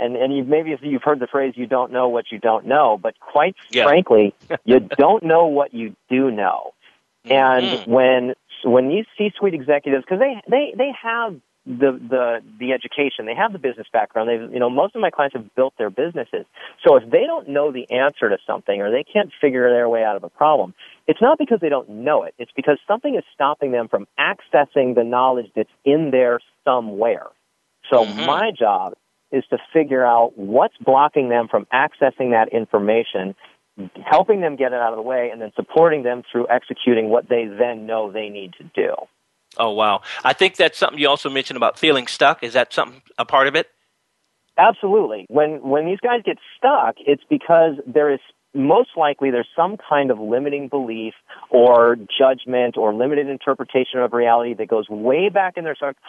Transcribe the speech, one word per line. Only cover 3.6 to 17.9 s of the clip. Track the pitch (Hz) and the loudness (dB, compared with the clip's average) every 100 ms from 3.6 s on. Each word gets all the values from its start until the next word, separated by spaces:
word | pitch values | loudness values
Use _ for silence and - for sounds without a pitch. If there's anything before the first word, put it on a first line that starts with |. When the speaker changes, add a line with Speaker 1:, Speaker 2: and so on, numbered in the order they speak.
| - | -6
Speaker 2:
Yeah. | 123 | 0
Speaker 1:
frankly, | 143 160 185 113 101 - - | 4 4 4 4 4 -2 -10
Speaker 2:
<laughs> | 156 | -4
Speaker 1:
you | 113 127 | 2 2
don't | 190 - 156 214 | 4 2 4 4
know | 165 165 165 | 2 4 4
what | 143 139 | 2 -2
you | 117 110 - - | -6 -10 -12 -4
do | 127 135 | 0 0
know. | 107 92 65 - - _ _ _ _ 120 | 0 -2 -2 -8 -18 _ _ _ _ 0
And | 135 131 127 120 | 4 4 2 0
Speaker 2:
Mm-hmm. | 123 113 | -4 0
Speaker 1:
when, | 127 127 127 123 123 _ - | 4 4 4 0 -8 _ -6
when | - 127 131 | 2 2 2
these | 196 226 - | -2 -6 -4
C-suite | 208 - 202 | -6 -2 -4
executives, | 160 131 143 147 135 - | -2 0 -2 0 -4 -2
'cause | 185 | -2
they, | 269 220 180 | -2 -4 -2
they, | 254 294 202 | -2 -2 -4
they | 277 226 | -6 -6
have | 226 233 226 175 _ _ 131 | -6 -6 -6 -10 _ _ -14
the, | 120 135 127 117 | -2 0 0 -4
the, | 127 120 113 107 110 | -2 -2 -4 -8 -10
the | 123 | -6
education, | 127 120 - 139 - 110 | -6 -6 -4 -4 -6 -8
they | |
have | 131 220 | -4 -4
the | 190 | -4
business | 131 117 - | -8 -8 -6
background. | 113 104 113 113 | -4 -2 -2 -2
They've, | 117 117 | -4 -4
you | 123 | -4
know, | 123 | -2
most | 127 196 | 0 -2
of | 226 | -2
my | 185 | -4
clients | - 139 | -2 -4
have | 127 104 - | -6 -8 -2
built | 135 - | -2 -2
their | 107 | -6
businesses. | 98 165 165 117 - - - - - 170 | -4 -6 -6 -10 -10 -12 -18 -20 0 4
So | |
if | 135 117 | 4 4
they | 160 294 | 0 0
don't | 330 139 | -4 -6
know | 143 147 | -2 -2
the | 127 107 | -4 -4